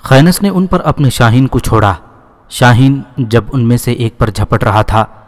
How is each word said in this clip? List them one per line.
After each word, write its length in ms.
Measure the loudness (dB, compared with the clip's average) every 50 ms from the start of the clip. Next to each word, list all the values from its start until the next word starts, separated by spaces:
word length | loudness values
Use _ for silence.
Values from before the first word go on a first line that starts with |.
| -4
खैनस 360 | 2 4 4 4 4 2 0
ने 80 | -2 -2
उन 180 | 0 -2 -2 -2
पर 120 | -2 -2
अपने 300 | -2 -4 -2 0 0 -2
शाहीन 380 | 0 0 0 2 2 2 0 0
को 120 | -2 -4
छोड़ा। 380 | -2 0 0 0 0 0 -2 -4 -8 -18 -20 -20 _ _ _ _ _ _
शाहीन 560 | -4 0 2 4 4 4 4 2 2 -2 -6 -10 -8 -8
जब 320 | -4 -2 -2 -2 -2 -2 -4
उनमें 240 | -2 0 0 0 0
से 160 | 0 -4 -4
एक 240 | -4 -4 -6 -4 _
पर 120 | -4 -4
झपट 340 | -2 -4 -4 -2 -2 -2 0
रहा 200 | 0 0 0 0
था 200 | 0 0 -2 -2 -4 -8 -18 -20